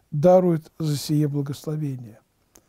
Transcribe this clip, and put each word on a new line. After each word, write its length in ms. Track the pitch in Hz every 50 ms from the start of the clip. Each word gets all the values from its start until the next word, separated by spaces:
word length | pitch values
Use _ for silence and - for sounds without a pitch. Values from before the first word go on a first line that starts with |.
| _ -
дарует 600 | - 147 143 180 185 185 180 175 165 156 160 - _ -
за 160 | 160 151 147
сие 320 | 135 - - 151 147 151 143
благословение". 880 | 143 143 139 143 139 - - 160 151 151 151 139 131 123 117 110 104 _ _ _ _ _ _ _ _ - _